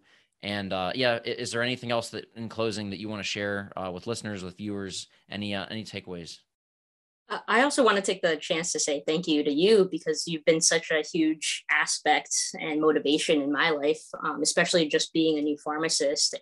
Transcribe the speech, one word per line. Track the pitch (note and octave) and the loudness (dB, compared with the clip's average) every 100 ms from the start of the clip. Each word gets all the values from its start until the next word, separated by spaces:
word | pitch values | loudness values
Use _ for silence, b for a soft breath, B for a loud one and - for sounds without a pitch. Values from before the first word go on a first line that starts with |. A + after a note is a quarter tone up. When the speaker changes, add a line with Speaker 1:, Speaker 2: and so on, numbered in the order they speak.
| b b b _ | b b b _
Speaker 1:
And, | G2 G2+ F#2+ | -6 -4 -4
uh, | F#2+ F#2 | -2 -2
yeah, | B2+ B2+ A#2 - | 2 2 2 -4
i-, | |
is | A#2 A#2 | -6 -6
there | A2+ | -4
anything | A#2+ B2 A#2+ | -2 -4 -2
else | A#2 A2+ | -2 -2
that | G#2+ - A2+ | -10 -12 -12
in | A2+ | -10
closing | - A2+ G#2 G2+ | -4 -2 -2 -6
that | F#2+ | -8
you | G#2+ | -8
wanna | G#2+ | -8
share, | F#2 G#2+ G2+ G2+ G2+ - | -6 -4 -4 -4 -6 -8
uh, | F#2+ | -8
with | F2 A#2 | -8 -6
listeners, | A2+ A2 G2+ | -6 -6 -8
with | F2+ - | -10 -8
viewers, | G#2 G2+ F#2+ F2+ - b _ | -8 -6 -6 -8 -12 b _
any, | G2 G#2 G2+ | -8 -4 -4
uh, | F2 | -6
any | A2 G2 | -8 -8
takeaways? | G2+ F#2 F2+ D#2+ - _ _ _ _ _ _ _ _ _ | -12 -10 -12 -12 -16 _ _ _ _ _ _ _ _ _
Speaker 2:
Uh, | G#3+ - | -10 0
I | G#3+ | 2
also | C#4+ C#4+ | 4 6
wanna | A3+ G3+ | 4 4
take | G3 F#3+ | 0 0
the | F3 D#3 | 0 0
chance | - E3 F3 | -2 -2 -2
to | D3+ | -2
say | - C#3+ D3 | -2 -2 0
thank | D#3+ F3 | -2 2
you | D3 | 2
to | D3 | 2
you, | C#3+ F#3+ A3 F#3 | 4 6 6 4
because | E3 - D#3 - | 0 -4 -4 -4
you've | D#3+ D#3+ | 0 2
been | D#3+ | 4
such | - E3 - | 4 2 2
a | D#3+ | 0
huge | D3+ E3+ D#3 D#3 - - - | 0 2 2 2 -4 -6 -2
aspect | D3+ D#3+ - - C3+ - - - - | 0 0 0 2 2 2 -2 -2 -6
and | D#3+ D3+ | -4 2
motivation | D#3 D3+ C#3 D3+ - D#3 | 4 4 4 2 4 2
in | C#3 | 2
my | C#3 E3 | 2 2
life, | D3 C#3+ D#3 - - | 2 0 0 -4 -8
um, | D#3 C#3+ | -6 -2
especially | D#3 - E3+ F3+ D3+ | 0 2 4 4 4
just | D#3+ - | 2 0
being | E3 D#3+ D3+ | 2 2 2
a | |
new | D3+ D3 | 0 -2
pharmacist | D#3 D3+ D#3+ - C#3+ D3+ - - | -4 -4 -2 0 0 2 0 -2